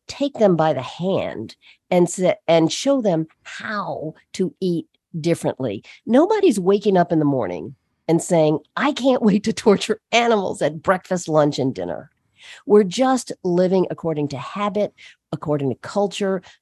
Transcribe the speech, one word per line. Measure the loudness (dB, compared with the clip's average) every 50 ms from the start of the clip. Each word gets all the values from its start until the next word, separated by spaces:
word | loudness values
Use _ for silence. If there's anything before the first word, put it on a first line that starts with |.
| _ -12
take | -8 -6 -6 -6 0
them | 2 4 4 4
by | 4 2 2
the | 0 -2
hand | -6 -10 -10 -6 -4 -2 -2 -2 -4 -4 -8 -10 -12 -12 -14 _ _ -20 _ _ _ _
and | 2 2 2 2
sa-, | 0 0 0 0 0 0 _ 2
and | 2 4 4 2
show | 0 -2 -2 0 0 0
them | 0 0 0 0 -2 -6 _ _ _
how | -20 -16 -14 -12 -10 -8 -8 -8 -8 -8 -8 -10 -12 -12 _ _ _ -6
to | -4 -4 -4 -4 _
eat | -4 -2 -2 -2 -4 -8 _ _ _ _ -12 -6
differently. | -2 -2 -2 -2 -2 -4 -4 -4 -6 -6 -6 -8 -12 -16 -20 -16 _
Nobody's | 2 4 4 4 4 2 2 2 2 2 2
waking | 2 2 2 2 2 2 4
up | 4 2 2
in | 2 2
the | 2
morning | 2 2 0 -2 -2 -4 -8 -10 -12 -14 -18 _ _ _ _ _ 0
and | 0 0 0
saying, | 2 2 4 4 4 2 0 -4 _ _ -4
"I | -2 -2 -2
can't | 0 0 0 0 2
<laughs> | 2 2
wait | 2 2 0
to | -2 -4
torture | 0 2 2 2 2 0 -4 -6 -8 _ _ 0
animals | 2 2 4 2 2 0 -2 -4 -2
at | -2 -4 -4 -2
breakfast, | -2 0 0 0 -2 -4 -4 -4 -2 0
lunch, | 2 4 4 4 2 0
and | -2 -2 -2
dinner." | -4 -6 -6 -8 -8 -12 -16 _ _ _ _ _ _ -20 -20 -20 -16 _
We're | 4 4 4 4
just | 4 0 0 0 0 0 0 -2 -8 -12 -6 -4
living | 0 2 2 2 2 2 2 0 0
according | -4 -6 -6 -4 -2 -2 -4 -4
to | -6 -10
habit, | -12 -12 -8 -6 -6 -4 -2 -2 -4 -4 -6 _ -20 -20 -20 _ _ _
according | -12 -8 -4 -4 -2 -2 -2 -4
to | -4
culture, | -6 -10 -6 -4 -2 -2 -2 -2 -4 -4 -4 -4 -4 -8 -12 -20 _